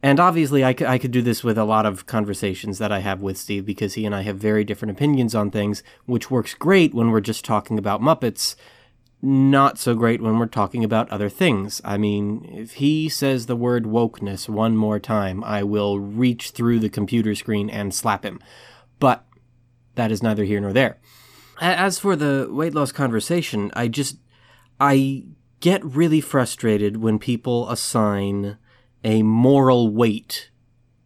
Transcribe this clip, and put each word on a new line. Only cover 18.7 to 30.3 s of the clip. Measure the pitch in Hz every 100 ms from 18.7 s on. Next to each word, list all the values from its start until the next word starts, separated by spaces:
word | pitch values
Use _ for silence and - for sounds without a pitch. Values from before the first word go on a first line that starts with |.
| - _ _
But | 135 120 _ _ _ _ _ _ _ -
that | 113
is | 107
neither | 113 107
here | 101 104
nor | 101
there. | 104 131 - _ - - - - -
A-, |
as | 170 175 190 180
for | 202 175
the | 147 139 131
weight | 127 165
loss | 151 135
conversation, | - 135 113 - 175 - 107 101
I | - 123
just, | 120 139 - _ _ _ _ _ _
I | 139 135 135 135 - - _ _
get | 170 190
really | 165 135 170 156
frustrated | - 139 120 - 117 104 104 110
when | 110 107
people | - 120 123 120 117
assign | 117 - 120 107 101 98 101 101 107 _ _ _ _
a | 113 110
moral | 107 113 127 139 131 123 113
weight, | 107 117 107 _